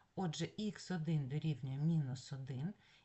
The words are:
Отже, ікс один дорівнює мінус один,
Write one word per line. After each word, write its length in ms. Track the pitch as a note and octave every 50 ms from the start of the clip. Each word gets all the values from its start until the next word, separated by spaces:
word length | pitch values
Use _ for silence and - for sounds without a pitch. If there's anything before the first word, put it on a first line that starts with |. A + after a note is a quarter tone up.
| _ _ -
Отже, 320 | - F#3+ E3+ D3+ - E3+ - -
ікс 340 | - G#3+ G#3 - - - -
один 380 | F#3 F3 D#3+ E3 E3 D3+ C#3 B2
дорівнює 480 | C#3 D3+ - D#3+ D3 A2+ B2+ C3+ C3+
мінус 560 | C3+ D3 E3 E3+ D#3+ D3 B2+ B2+ - - - C#3+
один, 420 | C3 C3+ B2+ C3+ B2 C#3 F#3 G#3+ - - - - - _